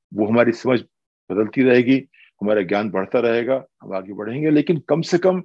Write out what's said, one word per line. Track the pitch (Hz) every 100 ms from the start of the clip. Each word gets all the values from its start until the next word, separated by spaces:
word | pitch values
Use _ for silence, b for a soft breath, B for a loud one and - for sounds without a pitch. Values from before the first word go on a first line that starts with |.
| _
वो | 98 107
हमारी | 117 117
समझ | 113 123 120 - _ _ _ -
बदलती | 92 104 135
रहेगी, | 127 123 123 135 131 b b _
हमारा | 101 107
ज्ञान | 90 101 110
बढ़ता | 95 95 127
रहेगा, | 117 117 117 131 - _
हम | 101 95
आगे | 95
बढ़ेंगे। | 101 107 131 156
लेकिन | 151 151 165
कम | - 156
से | - 175
कम | 185 185